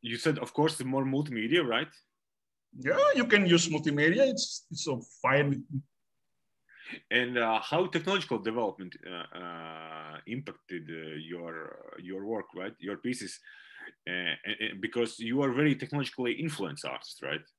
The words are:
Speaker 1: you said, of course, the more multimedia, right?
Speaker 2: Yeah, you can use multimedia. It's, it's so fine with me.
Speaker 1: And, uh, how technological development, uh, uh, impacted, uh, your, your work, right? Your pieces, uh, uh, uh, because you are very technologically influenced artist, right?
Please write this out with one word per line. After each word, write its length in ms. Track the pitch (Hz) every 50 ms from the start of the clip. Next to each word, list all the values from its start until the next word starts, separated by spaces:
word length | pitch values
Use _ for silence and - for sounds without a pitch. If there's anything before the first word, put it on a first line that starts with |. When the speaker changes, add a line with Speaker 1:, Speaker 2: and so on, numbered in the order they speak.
| -
Speaker 1:
you 160 | 113 117 117
said, 200 | - 165 151 151
of 140 | 123 117 -
course, 240 | - 147 160 156
the 80 | - 131
more 220 | 131 131 135 135
multimedia, 600 | 135 135 139 151 147 127 113 107 113 143 175 160
right? 220 | 123 113 117 147 160 - - _ _ _ _ _ _ _ _ _ _ _ _ _ _ _ 202
Speaker 2:
Yeah, 200 | 127 - - - 554 587 554
you 80 | 269 240
can 220 | 226 220 208 196
use 200 | 175 170 165 170 170
multimedia. 600 | 160 151 151 156 143 143 147 160 180 233 277 262
It's, 380 | 240 - - - - - - _
it's 140 | 160 139 -
so 160 | 160 135 120 - - - - -
fine 260 | 131 131 143 143 143
with 140 | 139 - - - 147
me. 80 | 135 - _ _ _ _ _ _ _ _ _ _ _ _ _ _ _ _ _ - - - - - - _ _
Speaker 1:
And, 280 | 107 120 123 120 123 123
uh, 220 | 117 113 113 110
how 260 | - - - 160 185
technological 520 | 185 - 175 160 180 196 196 156 - 135 110
development, 560 | 95 110 110 120 117 104 - - 95 92 - - -
uh, 320 | - 92 87 82 - - 87
uh, 760 | 90 87 85 82 82 82 82 80 80 80 80 78 78 78 78 76 -
impacted, 560 | - 110 131 147 - - - _ _ 92 87 80 78
uh, 260 | 82 80 80 78 78
your, 600 | 78 78 80 87 87 85 85 80 80 80 - - - - - - -
your 280 | 90 90 95 95 101
work, 200 | 104 113 107 95 - -
right? 200 | 92 92 104 110 _
Your 200 | - 92 101 -
pieces, 400 | _ 123 123 - 107 90 - - _ - - - - - - - - - - _ _ 87
uh, 40 | 90
uh, 20 |
uh, 600 | 90 90 85 78 - - 98 107 - 107 107 104 98
because 380 | 92 110 - 120 117 113 - -
you 240 | 113 113 120 135 143
are 100 | 135 123
very 240 | 127 147 151 139
technologically 560 | - - - - 143 139 127 - - 127 120 -
influenced 520 | - 156 165 147 - 101 82 73 73 -
artist, 380 | - 64 - - - - - -
right? 180 | 67 73 78 - _ _